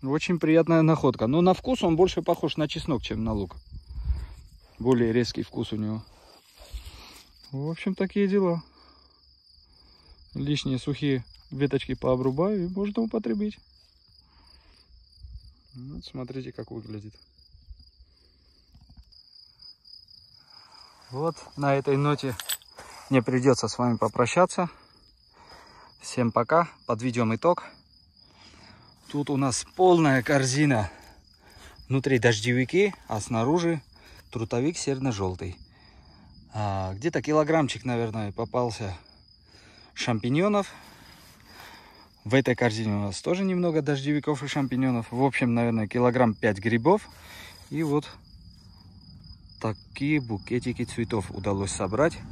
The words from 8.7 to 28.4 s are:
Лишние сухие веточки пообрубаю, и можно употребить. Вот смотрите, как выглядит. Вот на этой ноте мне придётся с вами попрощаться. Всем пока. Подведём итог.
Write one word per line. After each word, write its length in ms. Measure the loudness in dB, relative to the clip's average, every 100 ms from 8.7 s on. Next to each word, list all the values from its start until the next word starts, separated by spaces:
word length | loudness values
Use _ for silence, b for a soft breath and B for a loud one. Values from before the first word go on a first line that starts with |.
| b b b b b _ _ _ _ _ b b b b b b
Лишние 460 | -8 -2 -2 0 -4
сухие 460 | -2 -2 0 0 -4 -18 _
веточки 420 | -2 0 0 -4 -4
пообрубаю, 680 | 0 2 0 0 0 0 -4
и 40 |
можно 320 | -4 -4 -2
употребить. 580 | -2 -2 -2 -2 -2 -6 _ _ _ _ _ -20 b b b b b b b -20 _ _ -18 -18 -20 _ _
Вот 320 | -18 -14 -14 -14
смотрите, 480 | -12 -10 -10 -10
как 180 | -12 -12
выглядит. 420 | -12 -12 -14 -14 -20 _ _ -20 -20 -20 -20 -20 _ -20 _ _ _ _ _ _ -20 _ -20 -20 -20 -20 -20 -20 _ -20 -20 -20 -20 -20 -20 -20 -20 B B B B B B -12
Вот 240 | -4 -2 -4 -12 -2
на 180 | 2 2
этой 220 | 2 2
ноте 400 | 2 0 -2 -6 -8 -8 -10 B B B B
мне 120 | 2
придётся 460 | 4 4 4 4 2
с 100 | 0
вами 200 | 0 2
попрощаться. 720 | 0 2 0 4 4 2 -4 b b b b _ _ B B B B B B B
Всем 320 | -10 -2 0
пока. 380 | 2 4 2 2 -4 -6
Подведём 500 | -2 -2 0 0 2
итог. 300 | 2 0 -2 -20 _ _ _ _ B B